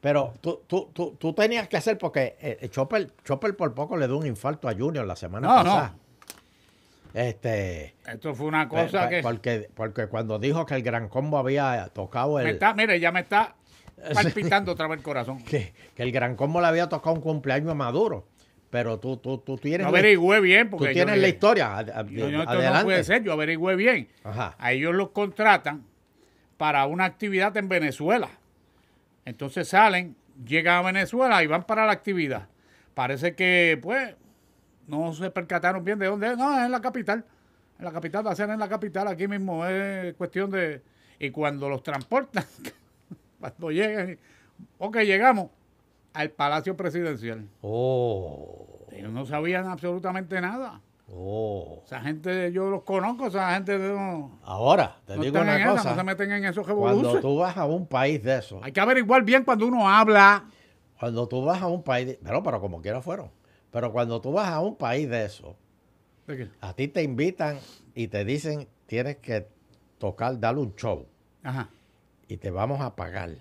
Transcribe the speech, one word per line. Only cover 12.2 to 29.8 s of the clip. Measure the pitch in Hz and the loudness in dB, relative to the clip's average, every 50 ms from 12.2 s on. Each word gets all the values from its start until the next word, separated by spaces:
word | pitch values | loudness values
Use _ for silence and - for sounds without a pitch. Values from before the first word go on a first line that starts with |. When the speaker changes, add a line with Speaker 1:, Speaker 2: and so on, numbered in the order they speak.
| 123 143 151 143 | -2 0 0 0
Speaker 1:
el | 127 | 0
Speaker 2:
me | 120 110 | 0 0
está, | 85 - 208 220 | 2 2 2 4
mire, | 208 220 220 196 175 | 4 2 2 4 2
ya | 165 170 | 2 2
me | 170 180 175 | 0 0 -2
está | - - 202 220 190 - _ _ _ - - | 2 2 2 2 2 -2 _ _ _ -20 -20
Speaker 1:
<laughs> | _ - - - - | _ -20 -20 -16 -8
Sí. | - 151 | -2 0
Speaker 2:
palpitando | - - 165 - 214 202 170 156 202 196 185 | 2 2 2 0 0 0 2 2 2 2 0
otra | 175 - 160 | -4 -4 -2
vez | 156 160 151 | -4 -4 -6
el | 131 | -6
corazón. | 156 143 135 120 110 131 131 120 | -6 -4 -4 -4 -4 -8 -10 -8
Speaker 1:
Que, | - - 123 101 85 - _ - - _ | -4 -4 -4 -4 -4 -12 _ -20 -20 _
que | - 120 | -6 -4
el | 127 117 | -2 0
Gran | 131 120 123 127 | 0 0 0 0
Combo | 107 - 143 160 175 | -2 -2 0 2 2
le | 175 170 | 4 4
había | 160 165 175 160 | 4 4 2 0
tocado | 165 151 - 160 165 | -2 -4 -2 -2 -2
un | 165 | 0
cumpleaños | 139 156 160 151 131 143 127 139 151 165 160 | 0 -2 -4 -2 0 0 0 0 0 -2 -2
a | |
Maduro, | 147 139 120 117 156 220 226 165 104 95 _ _ _ _ _ _ _ _ _ | -2 -2 -2 2 2 0 0 0 -6 -10 _ _ _ _ _ _ _ _ _
pero | - 120 120 117 113 110 | -4 -2 -2 -2 -2 -4
tú, | 110 127 131 | -4 -6 -8
tú, | 120 _ 123 135 123 | -6 _ -6 -6 -6
tú | - - 135 120 | -6 -8 -10 -6
tienes | - 147 156 175 190 | -4 -2 -2 0 0
Speaker 2:
Yo | 160 | 4
Speaker 1:
la, | - 175 | 4 6
Speaker 2:
averigüé | 196 214 208 180 170 180 202 214 | 8 8 8 8 6 6 6 6
bien, | 202 180 185 202 240 220 | 6 8 8 6 6 4
porque | 196 170 143 | 2 0 0
Speaker 1:
tú | 147 | 2
Speaker 2:
yo | 147 | 4
Speaker 1:
tienes | 170 180 180 208 | 4 4 4 4
Speaker 2:
dije, | 196 190 | 4 4
Speaker 1:
la | 190 | 4
historia. | 170 - - 208 226 208 151 113 101 | 2 4 6 6 6 6 4 0 0
Ad-, | 101 110 104 | -4 -6 -6
ad-, | 110 110 110 98 | -6 -8 -8 -6
Speaker 2:
yo, | 87 110 113 143 | -6 -4 -4 -2
yo, | 147 151 | -2 -2
esto | 160 156 120 | -2 0 0
no | - | 2
Speaker 1:
adelante. | 131 131 131 160 202 | 2 4 4 4 4
Speaker 2:
puede | 196 190 180 165 | 4 2 2 2
ser, | - 190 247 226 | 2 2 2 2
yo | 202 165 | 0 -2
averigüé | 151 151 151 165 165 165 185 190 | -2 0 -2 -2 -2 0 0 0
bien. | 185 202 240 254 185 120 - _ _ _ | 2 4 2 2 2 -2 -8 _ _ _
Speaker 1:
Ajá. | 104 98 113 123 90 73 - | -10 -6 -6 -6 -6 -8 -6
Speaker 2:
A | - 123 | -2 0
ellos | 127 135 147 165 170 | 0 0 0 0 0
los | 185 196 196 | 0 -2 -2
contratan | - - 208 202 - - 214 220 202 180 - 147 147 151 120 _ _ _ _ _ _ _ _ _ _ _ _ _ _ | -2 -4 -4 -4 -2 2 6 6 6 6 4 -2 -8 -8 -12 _ _ _ _ _ _ _ _ _ _ _ _ _ _
para | _ 156 151 147 139 139 | _ 0 2 4 4 2
una | 139 156 175 185 | 2 2 0 0
actividad | 185 180 _ - 208 196 185 190 208 190 | -2 -2 _ -6 -2 0 2 2 2 0
en | 214 202 190 | -2 -2 0
Venezuela. | 190 175 156 147 127 - 151 165 214 247 185 - - - _ _ _ _ _ _ _ _ _ _ _ _ _ _ _ _ _ | 0 0 0 0 -4 -2 0 2 2 2 0 -4 -8 -20 _ _ _ _ _ _ _ _ _ _ _ _ _ _ _ _ _
Entonces | - 120 - 143 139 135 185 175 - | -16 -12 -8 -10 -8 -4 -6 -6 2
salen, | - 185 | 6 6